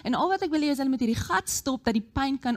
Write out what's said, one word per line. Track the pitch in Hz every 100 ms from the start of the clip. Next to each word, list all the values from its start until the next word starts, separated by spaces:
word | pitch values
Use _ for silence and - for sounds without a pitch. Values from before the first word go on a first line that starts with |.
en | 226
al | 247 330
wat | 381
ek | 381
wil | 311
hê | 294
is | 269
hulle | 269
moet | 262
hierdie | 233 233 -
gat | 359 -
stop | - - 262
dat | -
die | 226 214
pyn | - 269 269
kan | 254